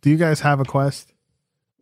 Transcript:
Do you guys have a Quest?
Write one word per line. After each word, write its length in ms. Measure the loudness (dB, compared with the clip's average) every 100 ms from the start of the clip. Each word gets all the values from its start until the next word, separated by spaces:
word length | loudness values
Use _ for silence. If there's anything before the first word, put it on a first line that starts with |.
Do 80 | 0
you 80 | 2
guys 220 | 2 0
have 200 | 0 0
a 40 | -2
Quest? 480 | -2 -2 -4 -14 _ _ _ _ _ _ _